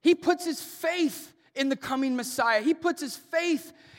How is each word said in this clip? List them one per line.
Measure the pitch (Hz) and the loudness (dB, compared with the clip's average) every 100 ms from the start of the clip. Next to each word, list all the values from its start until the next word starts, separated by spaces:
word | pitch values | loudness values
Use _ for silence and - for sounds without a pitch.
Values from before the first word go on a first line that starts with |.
He | 330 | 4
puts | 349 320 349 | 4 4 0
his | 349 294 | -2 -6
faith | - - 330 359 311 - - _ _ | -10 -4 -4 0 0 -2 -16 _ _
in | 269 269 | -4 -2
the | |
coming | 269 - 269 269 | -2 -2 -2 0
Messiah. | 247 247 - 233 220 | -2 -4 0 2 4
He | 247 | 2
puts | 320 349 277 | 2 0 -2
his | 277 - | -6 -10
faith | - 330 349 311 - - - | -4 -2 0 -2 -4 -20 -20